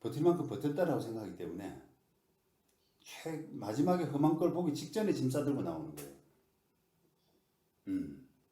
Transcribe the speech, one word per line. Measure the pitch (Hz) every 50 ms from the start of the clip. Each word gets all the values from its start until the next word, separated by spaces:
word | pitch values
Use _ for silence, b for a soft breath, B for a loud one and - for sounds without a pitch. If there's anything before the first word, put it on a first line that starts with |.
버틸 | - 110 - 147
만큼 | 160 175 165 151 147 127
버텼다라고 | 104 - - 147 143 185 175 160 131 110
생각하기 | 110 113 113 110 104 90 90
때문에 | 87 87 82 85 95 98 - 67 - - - _ _ _ _ _ _ _ _ _ _ _ _ _ _ _ _ _ _ _ _ _ _
최-, | - - - - - 160 156 143 - -
마지막에 | 147 123 104 107 113 139 165 180 180 175 160
험한 | 135 139 143 147 160 165 165
걸 | 180 160
보기 | 147 180 180 156 139
직전에 | - - - - 220 208 185
짐 | 143 127 131 127
싸들고 | 139 147 139 147 143 -
나오는 | 185 165 160 160 147 - -
거예요. | - - - - - - _ _ _ _ _ _ _ _ _ _ _ _ _ _ _ _ _ _ _ _ _ _ _ _ _ _ _ _ _ _ _ - 95
음. | 95 95 - 73 67 - - - _ _ _ _